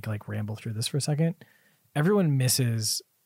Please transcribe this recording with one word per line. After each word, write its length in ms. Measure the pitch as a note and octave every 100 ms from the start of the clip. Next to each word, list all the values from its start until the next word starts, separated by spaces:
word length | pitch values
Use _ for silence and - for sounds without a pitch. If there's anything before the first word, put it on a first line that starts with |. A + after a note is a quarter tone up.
| A2
like, 220 | G#2 -
ramble 260 | G#2+ G#2 A2
through 180 | A#2
this 140 | G#2+ A#2
for 80 | C#3+
a 60 |
second. 340 | D3+ D3 E3 - - _ _ _ _
Everyone 440 | D3 E3 G#3 E3 C3+
misses, 640 | B2+ - A#2+ A2+ G#2+ - - _